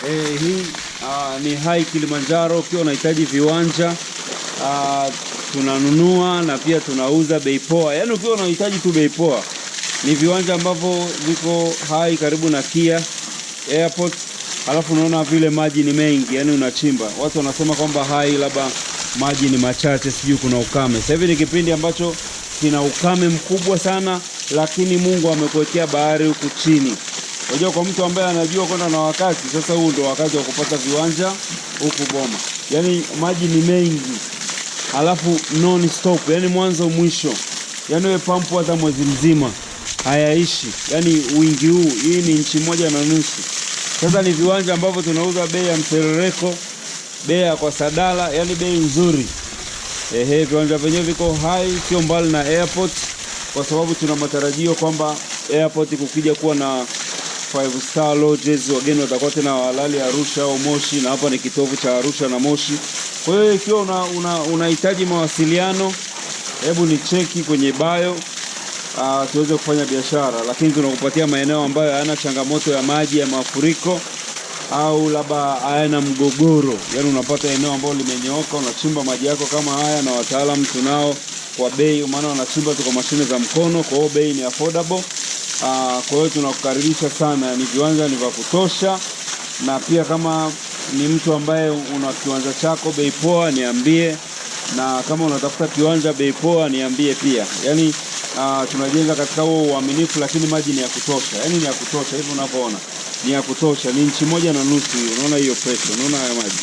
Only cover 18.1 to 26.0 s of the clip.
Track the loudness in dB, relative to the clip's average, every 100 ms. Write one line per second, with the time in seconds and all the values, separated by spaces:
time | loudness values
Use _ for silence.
18.1 | 2 2 2 0 0 -4 -4 -8 -8 -6
19.1 | -2 0 2 2 4 2 2 0 0 -2
20.1 | -4 0 0 2 0 0 0 2 0 0
21.1 | 2 2 2 2 2 2 2 0 -2 -4
22.1 | -4 -10 -12 -12 -2 2 2 0 2 2
23.1 | 4 2 0 0 0 2 0 0 0 -2
24.1 | -4 -6 -12 -4 0 0 0 2 2 4
25.1 | 4 2 2 0 0 0 0 0 2